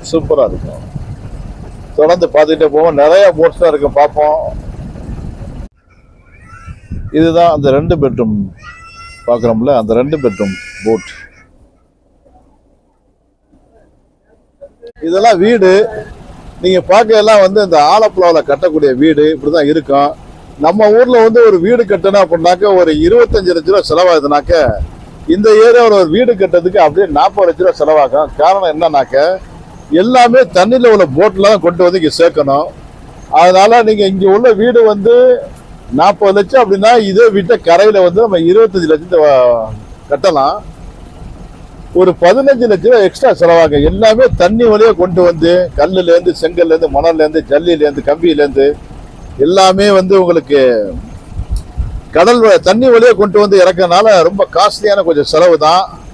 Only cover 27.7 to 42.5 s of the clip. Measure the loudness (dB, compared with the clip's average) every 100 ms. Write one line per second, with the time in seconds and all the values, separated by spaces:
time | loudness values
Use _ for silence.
27.7 | -2 0 0 0 -2 -4 -2 0 0 -2
28.7 | -4 -2 -2 -2 -2 -2 -4 -10 -20 -20
29.7 | -20 -4 -2 0 2 4 4 2 0 0
30.7 | 2 2 2 0 0 0 0 0 2 -2
31.7 | 0 0 0 -4 0 0 0 -2 -2 -4
32.7 | -12 -20 -20 -20 -20 -4 0 2 4 4
33.7 | 4 2 0 -2 0 0 2 2 2 2
34.7 | 2 2 0 0 2 4 0 -4 -18 -20
35.7 | -20 -10 0 0 0 0 0 0 0 2
36.7 | 0 2 2 0 2 2 2 -2 -2 2
37.7 | 2 4 2 0 0 -2 0 2 2 2
38.7 | -2 -2 -4 -2 0 2 2 2 0 -6
39.7 | -12 -18 -20 -8 -4 -2 -2 -4 -6 -14
40.7 | -20 -20 -20 -20 -20 -20 -20 -20 -20 -20
41.7 | -20 -10 -2 0 2 0 2 2